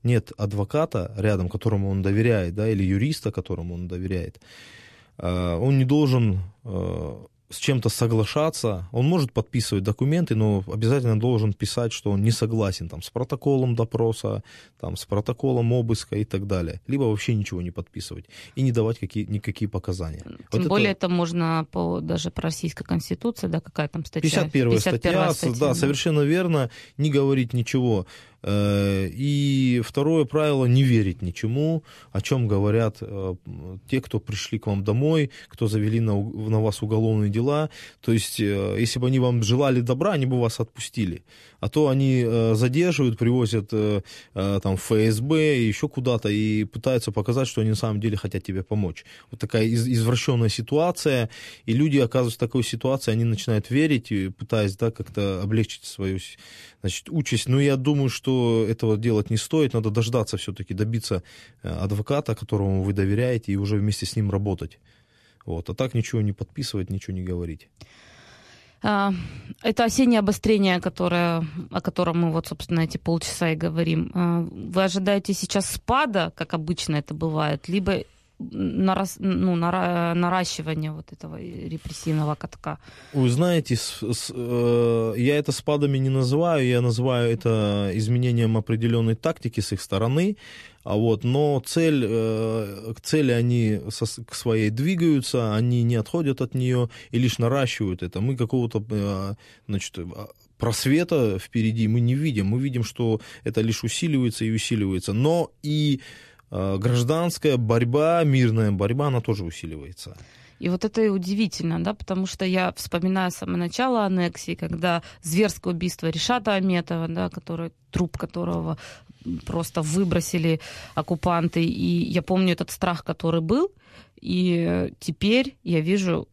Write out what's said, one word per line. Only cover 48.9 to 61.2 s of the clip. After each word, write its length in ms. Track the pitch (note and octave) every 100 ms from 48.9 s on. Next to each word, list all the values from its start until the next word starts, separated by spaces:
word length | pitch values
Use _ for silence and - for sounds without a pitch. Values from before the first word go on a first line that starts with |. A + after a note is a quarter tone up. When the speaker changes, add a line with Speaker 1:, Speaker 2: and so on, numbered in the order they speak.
| - - - -
Speaker 1:
Вот 100 | -
такая 240 | A2 A2+ A2+
из-, 220 | A#2 A#2+
извращённая 600 | A#2+ A2+ A#2+ - B2 A2+
ситуация, 800 | - A2+ D3 F3 F3 D#3 C3 A2+ - - - -
и 60 |
люди 240 | A#2 D3+ C#3
оказываются 380 | A#2+ C3 B2 A2+
в 100 | A#2
такой 160 | B2+
ситуации, 480 | A#2 A#2 C3 C3+ -
они 140 | A2 A#2
начинают 440 | G#2 - A2 -
верить, 420 | C3 D#3 C3 -
и 160 | G#2 F#2+
пытаясь, 480 | - A2 A2+ G2+ F#2+
да, 140 | A#2
как-то 500 | - G#2+ - G2+ F#2
облегчить 400 | G2+ A2+ G#2+ -
свою 320 | - - F#2+ F#2+
с-, 180 | - - - - - _
значит, 280 | F#2+ - -
участь. 400 | E3 - A#2+ -
Но 100 | C3
я 140 | C#3+ C3+
думаю, 340 | C3 D3 C3+
что 200 | - -
этого 680 | C3 A#2+ A2+ A2 A2+ A2+ G#2+
делать 340 | A#2 G#2+ G#2
не 60 | A2
стоит, 360 | - D#3 C#3
надо 160 | A#2 A2
дождаться 480 | G#2+ A2+ A#2+ G#2+ -
всё-таки, 360 | - F#2+ F#2+ F#2+
добиться, 480 | G#2+ A#2 - F#2+